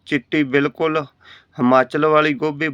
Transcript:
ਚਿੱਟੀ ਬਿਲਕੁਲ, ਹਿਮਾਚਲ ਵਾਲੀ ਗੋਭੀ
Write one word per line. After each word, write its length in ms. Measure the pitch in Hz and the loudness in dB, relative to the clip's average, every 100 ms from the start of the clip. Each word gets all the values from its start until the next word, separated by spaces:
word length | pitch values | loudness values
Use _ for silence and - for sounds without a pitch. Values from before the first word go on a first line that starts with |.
| - | -6
ਚਿੱਟੀ 380 | 147 - 160 139 | -6 -2 -2 0
ਬਿਲਕੁਲ, 580 | 139 143 - 160 156 139 _ - - _ - | 0 -2 -2 -4 -4 -6 _ -20 -20 _ -2
ਹਿਮਾਚਲ 460 | 123 131 127 151 156 | 2 4 2 0 2
ਵਾਲੀ 280 | 151 151 135 | 2 2 -2
ਗੋਭੀ 320 | 151 143 156 | -4 -4 -6